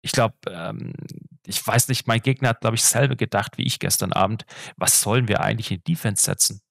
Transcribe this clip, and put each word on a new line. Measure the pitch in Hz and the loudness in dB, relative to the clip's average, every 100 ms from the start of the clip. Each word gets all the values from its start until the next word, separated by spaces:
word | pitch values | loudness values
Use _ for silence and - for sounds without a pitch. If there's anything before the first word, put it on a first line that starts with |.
Ich | - | -2
glaub, | - 113 - - | 0 0 -2 -12
ähm, | 87 85 - - - - - - - - | -8 -8 -8 -10 -12 -14 -16 -18 -20 -8
ich | - - | -6 0
weiß | 117 - | 2 2
nicht, | 127 - | 0 0
mein | 113 | 0
Gegner | 135 131 127 | 2 2 0
hat, | 113 | 2
glaub | 113 | 0
ich, | 113 | 2
selber | - 113 135 117 | 2 4 2 0
gedacht, | 107 98 - - | 0 0 -2 -4
wie | |
ich | - - | -2 -2
gestern | 95 - 98 | -2 -2 0
Abend, | - 98 110 - - - - | 2 2 0 -8 -16 -18 -4
"Was | 90 - | 2 2
sollen | 101 120 117 | 4 2 2
wir | 104 | 2
eigentlich | 101 110 - | 0 -2 -4
in | 92 | -6
Defense | - 165 - 101 | -2 -2 0 0
setzen?" | - 98 - 101 _ | 0 2 -2 -2 _